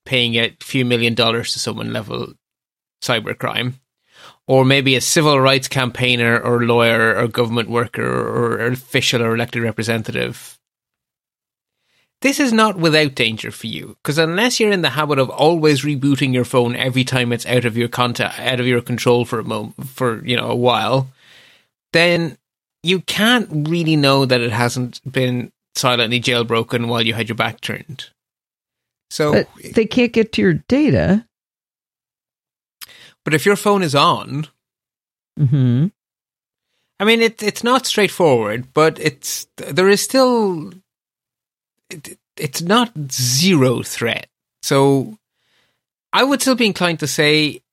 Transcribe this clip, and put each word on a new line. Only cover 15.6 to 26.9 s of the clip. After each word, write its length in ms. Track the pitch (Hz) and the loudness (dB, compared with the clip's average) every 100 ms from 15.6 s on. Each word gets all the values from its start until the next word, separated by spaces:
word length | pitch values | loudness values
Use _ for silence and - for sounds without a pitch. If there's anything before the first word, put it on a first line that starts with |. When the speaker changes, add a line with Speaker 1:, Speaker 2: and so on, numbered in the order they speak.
| 156 143 | 4 2
Speaker 1:
rebooting 520 | 143 147 143 135 143 | 0 0 0 2 0
your 120 | 127 123 | 0 0
phone 280 | 131 120 | 0 0
every 300 | 120 127 127 | 0 -2 -2
time 300 | 123 131 120 | 0 0 0
it's 120 | 117 - | -2 0
out 200 | 123 120 | 0 0
of 100 | 113 | 0
your 140 | 120 | -2
conta-, 500 | - 123 117 104 - | 0 -2 -2 -6 -4
out 220 | 120 127 | -4 -2
of 40 | 123 | 0
your 140 | 120 | 0
control 460 | 120 120 - 120 117 | -2 -4 2 2 0
for 140 | 117 | -4
a 40 | |
mo-, 300 | 113 110 107 - 135 | -6 -8 -8 -12 -14
for, 380 | - 127 110 - | -4 -4 -4 -4
you 120 | 120 | -4
know, 100 | 113 | -2
a 60 | 120 | 0
while, 540 | 123 113 104 131 131 - _ - - _ _ _ _ | 0 0 0 0 -2 -8 _ -20 -20 _ _ _ _
then 460 | 165 175 170 165 - _ _ _ _ | 2 2 2 -2 -8 _ _ _ _
you 200 | 165 185 | -2 -2
can't 640 | - - 214 247 208 151 151 | -2 -2 2 2 0 -4 -2
really 300 | 170 160 156 | -2 2 2
know 260 | 139 139 | 4 4
that 160 | 135 127 | 2 2
it 140 | 120 | 0
hasn't 480 | 110 120 120 123 - | -2 -2 -2 -6 -8
been 480 | - 131 127 123 117 _ _ - | -8 -2 -2 -2 -6 _ _ -2
silently 460 | 131 120 113 123 | 0 0 0 0
jailbroken 680 | 113 120 117 113 110 120 | 0 -2 0 -2 -2 -2
while 140 | 117 | -2